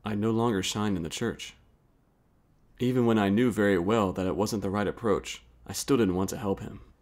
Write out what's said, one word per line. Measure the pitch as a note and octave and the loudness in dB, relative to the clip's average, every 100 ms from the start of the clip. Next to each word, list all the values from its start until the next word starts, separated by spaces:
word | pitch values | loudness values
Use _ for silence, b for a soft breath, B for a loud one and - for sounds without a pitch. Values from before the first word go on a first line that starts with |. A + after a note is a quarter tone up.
I'd | G#2 G#2 | -4 -2
no | A2 | 0
longer | A2+ A#2+ G2 | 0 0 0
shine | F2+ G#2+ G#2 | -2 -2 -2
in | F2+ | -2
the | D#2+ | -6
church. | - A#2 E2 - - _ _ _ _ _ _ _ _ _ _ _ - | -4 -6 -6 -14 -18 _ _ _ _ _ _ _ _ _ _ _ -4
Even | B2 B2+ | 0 2
when | A#2 A2 | 4 4
I | G2+ | 4
knew | G#2 B2+ | 4 2
very | G2+ G2+ F#2+ | 4 4 4
well | F2+ A2+ G2 | 2 2 2
that | F#2 F#2 | 0 -2
it | |
wasn't | D#2+ G#2+ A2 | 0 -2 -2
the | G2 | -2
right | G2+ F#2+ | -2 -2
approach, | - A2+ F2 - - - _ - | -2 0 0 -2 -14 -18 _ -12
I | |
still | G2+ - C3+ | -10 0 2
didn't | G2+ | 2
want | F2+ F#2+ | 2 -2
to | - | -4
help | G#2 F#2+ | -4 -4
him. | - - - _ | -6 -16 -20 _